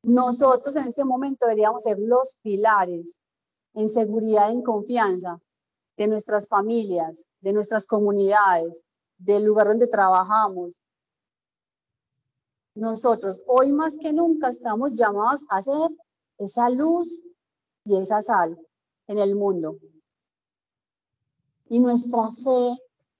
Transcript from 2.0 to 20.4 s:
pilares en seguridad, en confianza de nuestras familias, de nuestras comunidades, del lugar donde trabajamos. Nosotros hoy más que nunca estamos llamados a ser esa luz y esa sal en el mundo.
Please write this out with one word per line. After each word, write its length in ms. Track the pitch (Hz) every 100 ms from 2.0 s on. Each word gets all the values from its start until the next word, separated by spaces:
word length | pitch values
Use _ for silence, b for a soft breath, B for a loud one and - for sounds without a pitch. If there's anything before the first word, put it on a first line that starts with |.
| 220 247 262 -
pilares 800 | 214 196 214 208 180 170 170 - _ _ _ _ _
en 120 | 214 214
seguridad, 640 | 220 214 220 220 214 208
en 100 | 240
confianza 760 | 247 214 208 240 208 180 180 170 _ _ _ _ _ -
de 100 | 214
nuestras 400 | 208 - 208 208
familias, 800 | 208 208 233 202 175 165 160 - _
de 120 | 196
nuestras 320 | 208 208 220
comunidades, 1000 | - 214 208 202 196 208 202 175 165 165 _ _ _ _
del 280 | 185 208
lugar 220 | 214 214 208
donde 200 | 226 240
trabajamos. 960 | 220 190 185 185 214 214 185 175 - _ _ _ _ _ _ _ _ _ _ _ _ _ _ _ _ _ _ _
Nosotros 680 | 214 220 220 247 226 196 185 -
hoy 240 | 247 277
más 260 | 285 320 311
que 160 | 320
nunca 360 | 302 339 311 262
estamos 480 | 247 233 214 277 220
llamados 480 | 220 202 226 285 294
a 120 | 196
ser 280 | 233 294 320 320 _ _ _ _
esa 320 | 202 - 240
luz 520 | 254 311 339 339 - - _ _ _ _ _
y 140 | 208 190
esa 240 | 185 214
sal 380 | 214 208 165 170 - _ _ _ -
en 100 | 208
el 160 | 196
mundo. 420 | 202 196 180 156 135 - _ _ _ _ _